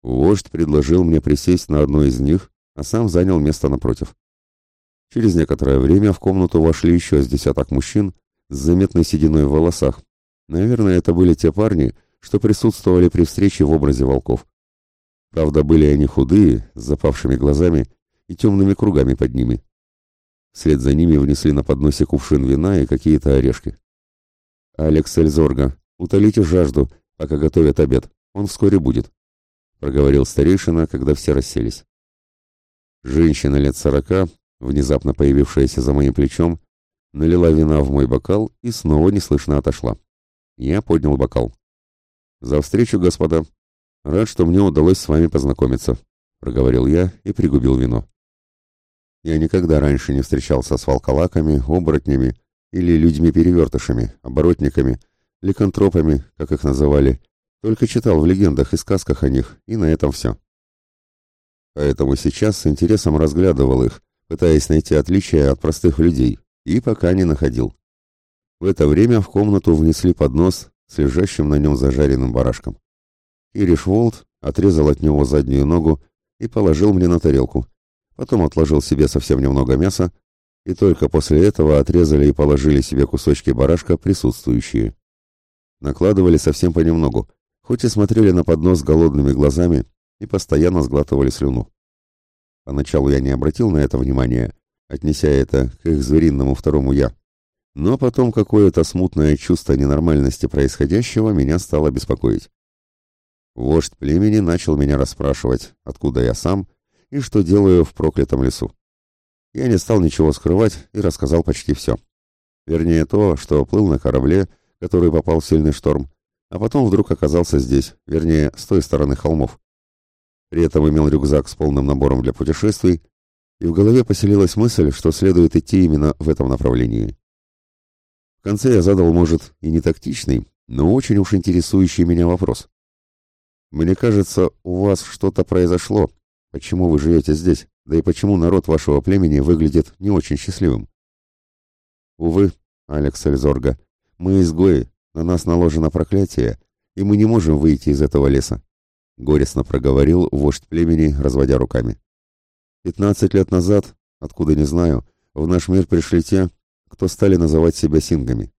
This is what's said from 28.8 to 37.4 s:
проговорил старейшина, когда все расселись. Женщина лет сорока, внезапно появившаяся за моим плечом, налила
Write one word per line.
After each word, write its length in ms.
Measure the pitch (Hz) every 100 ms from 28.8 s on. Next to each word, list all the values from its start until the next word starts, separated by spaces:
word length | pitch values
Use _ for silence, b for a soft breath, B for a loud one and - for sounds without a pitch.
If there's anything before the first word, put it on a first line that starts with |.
| 67 58 - _ _ _ _ _ _ _
проговорил 460 | 71 67 69 69 65
старейшина, 640 | - 73 95 - 82 80
когда 280 | 69 65 69
все 180 | -
расселись. 500 | 69 - - 57 - _ _ _ _ _ _ _ _ _ _ _ _
Женщина 520 | 64 69 82 73 71 69
лет 200 | 69 -
сорока, 520 | - 69 - 92 87 _ _ _
внезапно 540 | 64 71 67 71 71
появившаяся 680 | 67 69 69 69 - 67 -
за 120 | 62
моим 200 | 71 69
плечом, 460 | 62 69 - 85 82 _ _ _ _ _
налила 360 | 76 80 87